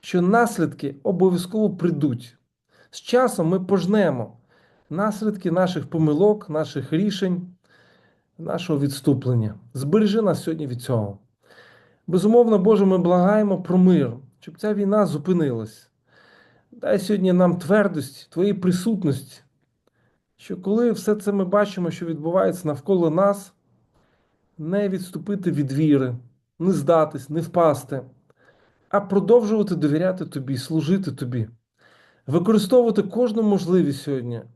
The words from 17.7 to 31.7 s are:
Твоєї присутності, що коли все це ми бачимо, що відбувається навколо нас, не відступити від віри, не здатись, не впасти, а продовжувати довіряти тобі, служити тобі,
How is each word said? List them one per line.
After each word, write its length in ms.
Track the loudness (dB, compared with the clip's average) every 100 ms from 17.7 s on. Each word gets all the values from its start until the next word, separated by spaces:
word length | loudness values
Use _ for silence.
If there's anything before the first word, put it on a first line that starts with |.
| 2 2 -2 -8 -14 -12
Твоєї 240 | -2 -2
присутності, 840 | 0 0 0 -2 -2 -2 -2 -8 -20 _ _ _ _ _ _ _ _ _ _
що 200 | -14 -10
коли 360 | -2 0 0
все 220 | 0 -2
це 180 | -2 -2
ми 120 | -2
бачимо, 460 | 0 0 0 -2 -6
що 160 | -6 -8
відбувається 640 | -6 -2 0 0 -2 -6
навколо 420 | -6 0 2 2
нас, 420 | 2 0 0 -8 _ _ _ _ _ _ _ _ _ _ -14
не 300 | -4 -2 -2
відступити 640 | -4 -8 -12 -6 -4 -2
від 220 | -2 -2
віри, 420 | 0 4 4 2 -6 -12 _ _ _
не 140 | 0
здатись, 580 | 0 2 2 2 -4 -8
не 100 | -8
впасти, 640 | -4 2 2 2 -4 -10 -10 _ _ _ _ _ _ _ _
а 120 | -4
продовжувати 720 | 0 0 4 4 4 0 0
довіряти 520 | 0 0 0 -2 -4 -8
тобі, 320 | -10 -6 -6
служити 540 | -4 -4 0 -2 -2
тобі, 360 | -8 -6 -6 -6 -10 _